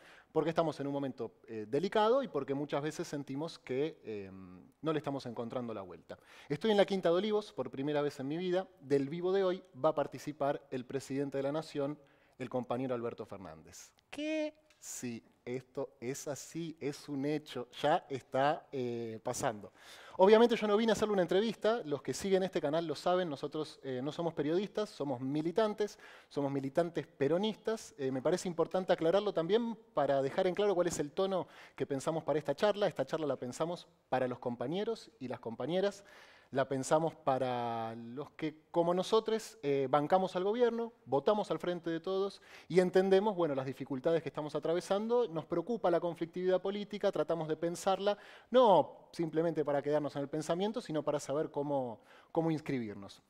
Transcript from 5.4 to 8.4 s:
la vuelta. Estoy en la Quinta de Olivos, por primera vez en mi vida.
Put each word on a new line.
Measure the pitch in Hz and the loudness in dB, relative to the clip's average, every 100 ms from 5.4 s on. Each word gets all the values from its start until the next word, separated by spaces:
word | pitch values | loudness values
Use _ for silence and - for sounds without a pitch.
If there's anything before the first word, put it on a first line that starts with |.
| 117 131 117 | -6 -6 -6
la | 104 | -8
vuelta. | 92 82 - - - - - | -10 -14 -16 -20 -20 -16 -8
Estoy | 151 220 | -2 4
en | 202 | 4
la | |
Quinta | 196 190 170 | 4 4 4
de | |
Olivos, | 175 214 208 208 | 4 2 0 -2
por | - 123 | -6 -6
primera | 131 143 147 | -4 -2 0
vez | 147 - | 0 -4
en | 135 | -6
mi | |
vida. | 160 | -4